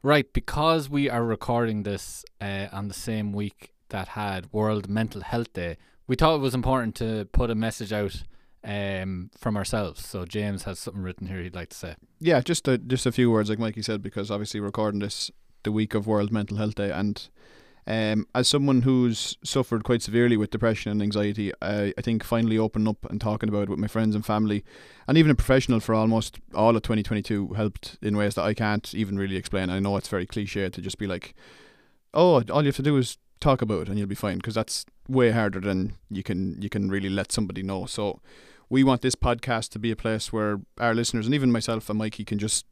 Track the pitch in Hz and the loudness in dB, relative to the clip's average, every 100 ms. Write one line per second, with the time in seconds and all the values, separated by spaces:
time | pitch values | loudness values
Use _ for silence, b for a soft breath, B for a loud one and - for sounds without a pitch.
0 | 135 147 135 - - 147 156 165 139 143 | 6 4 4 -2 -2 2 4 4 2 0
1 | 139 120 117 110 - 120 117 107 101 98 | 0 0 0 -2 0 0 0 -2 -2 -6
2 | - - - _ 104 98 98 98 101 - | -8 -16 -18 _ -6 -6 -6 -8 -8 -8
3 | - 110 104 101 104 _ - _ _ 101 | -6 -4 -2 -2 -4 _ -20 _ _ -10
4 | 92 - 104 95 90 107 107 107 98 104 | -8 -6 -4 -6 -4 -2 0 0 -2 -2
5 | 113 104 90 120 117 - 87 80 b b | -2 -4 -4 -4 -4 -6 -6 -8 b b
6 | - 127 160 156 135 123 120 131 113 - | -4 4 4 4 0 0 0 0 0 -2
7 | 113 110 98 - 120 110 113 - 101 107 | -4 -4 0 0 2 0 -2 -4 -4 -2
8 | 101 - - - _ _ - 101 98 95 | -2 -6 -12 -16 _ _ -8 -4 -4 -4
9 | 95 92 92 _ 120 104 95 113 92 - | -4 -6 -10 _ -2 -2 0 -2 -2 -6
10 | - - 87 107 104 98 - 90 - 101 | -10 -8 -6 -4 -4 -4 -8 -10 -10 -8
11 | 92 90 92 95 87 87 85 - 87 78 | -8 -8 -10 -8 -8 -10 -12 -12 -14 -14
12 | _ _ 160 147 120 170 - 123 120 127 | _ _ 2 4 2 0 2 0 0 0
13 | 127 117 120 110 107 107 113 107 107 107 | 0 4 6 6 2 0 -2 -4 -4 -4
14 | 98 104 101 101 104 107 101 101 107 104 | -6 -8 -4 -4 -4 -4 -4 -2 -2 0
15 | 101 - - - _ _ 104 107 107 110 | -4 -6 -8 -10 _ _ -2 0 0 -2
16 | 104 107 101 110 101 104 107 107 101 78 | 0 0 2 -2 -2 -2 -2 -2 -4 0
17 | 104 104 - b b b b b - 110 | -2 -2 -10 b b b b b -4 -2
18 | 107 107 - 127 127 147 139 131 127 127 | 0 0 0 0 2 4 6 6 6 4
19 | 123 110 - - - 139 123 113 - 120 | 4 0 -6 -8 -4 -2 0 -2 0 0
20 | - 113 120 113 107 104 117 107 - 104 | 2 4 4 4 0 0 0 0 -2 0
21 | 104 104 104 101 101 - 90 104 101 - | 0 0 0 -2 -4 -4 -4 -2 -2 -2
22 | - 113 - 117 113 110 110 110 107 104 | -2 -2 0 0 2 2 2 2 0 -2
23 | - 104 113 107 110 104 101 101 104 110 | -6 -4 -2 0 0 0 0 -2 -2 0
24 | 110 104 110 107 107 101 B B B B | 2 0 0 0 2 0 B B B B
25 | B 156 156 127 - 135 123 113 - 110 | B 6 8 6 6 4 4 0 4 2
26 | 110 113 - - - - 113 113 - 110 | 4 2 0 -10 -8 2 4 4 2 -2
27 | 101 107 - 104 95 101 107 - - - | 0 -2 0 -2 -2 -2 -2 -2 -16 -6
28 | 107 104 104 101 90 107 107 104 - - | -2 2 2 2 0 2 0 0 -2 -4
29 | 104 98 98 95 - 98 92 92 98 98 | -2 -2 -2 -4 -2 -2 0 0 0 0
30 | - 98 90 - 101 101 92 90 92 - | -2 -4 -4 -6 -4 -4 -4 -6 -10 -6
31 | 101 87 - b b b b b b b | -6 -6 -8 b b b b b b b
32 | _ - 180 147 113 147 143 135 143 143 | _ 4 6 6 4 2 2 2 2 2
33 | 120 - _ _ 151 131 110 98 76 104 | 0 -6 _ _ 2 2 2 -2 -2 -2
34 | 98 98 104 90 107 110 107 - - _ | -2 -4 -4 -4 -4 -4 -4 -6 -10 _
35 | - 131 120 113 107 95 98 92 98 - | -2 4 4 4 0 0 -2 0 -2 -6
36 | _ 98 - 92 95 76 101 110 98 98 | _ -8 -4 -2 -4 -4 -4 -2 0 -2
37 | 95 98 92 - 98 92 95 95 - - | -2 -2 -2 -2 -2 -4 -4 -4 -4 -4
38 | 104 - b b b b b 131 135 127 | -4 -4 b b b b b 4 6 4
39 | 131 - 127 120 - 117 - 113 113 110 | 0 0 0 0 -2 -4 -4 -4 -4 -2
40 | 113 110 - 113 107 104 - - 117 113 | -2 -4 -2 -2 -2 -2 -8 -2 0 2
41 | 117 117 110 147 131 117 117 113 - 107 | 0 -2 0 2 4 2 0 -4 -2 -4
42 | 110 - 104 104 107 - - | -4 -6 -6 -4 -2 -4 -6